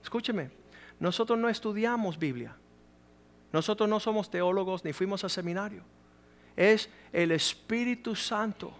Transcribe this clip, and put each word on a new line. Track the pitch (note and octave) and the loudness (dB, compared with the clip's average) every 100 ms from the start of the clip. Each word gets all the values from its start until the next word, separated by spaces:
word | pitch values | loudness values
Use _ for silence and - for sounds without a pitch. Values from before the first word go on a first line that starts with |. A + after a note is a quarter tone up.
Escúcheme, | - A#3 A#3 G#3+ C#3 - - - - - | -6 -6 -4 -4 -4 -12 -20 -20 -20 -4
nosotros | E3+ F3+ A3+ A#3 | -2 0 0 2
no | A#3 | 2
estudiamos | A3+ A3 G#3 A3+ A#3+ G3+ D#3+ | 0 -2 0 0 0 -2 -2
Biblia. | D#3 B2 A2+ - - - - - - - - - - | -4 -4 -8 -14 -20 -20 -20 -20 -20 -20 -20 -20 -2
Nosotros | D3+ D#3+ G#3+ G#3+ | -2 0 2 2
no | G#3+ | 2
somos | A3+ G#3+ F#3+ | 2 0 0
teólogos | F3+ F3+ G3 F#3 F#3 | 0 2 2 0 -4
ni | D#3+ | -4
fuimos | D3 F#3 G3 | -2 -2 -2
a | F#3+ | -4
seminario. | F#3+ E3+ F3 G#3 G3+ - - - - - - - | -4 -4 -4 -6 -10 -18 -20 -20 -20 -20 -20 -14
Es | - F#3+ G#3+ - - - | 4 6 6 2 -12 -6
el | E3+ E3+ | 0 2
Espíritu | D#3+ - - - A3+ A#3+ A#3+ A#3 | 2 0 -4 -4 -2 0 -2 -4
Santo | G#3 - G#3+ A3 G3 - - | -4 -4 -2 -4 -6 -12 -14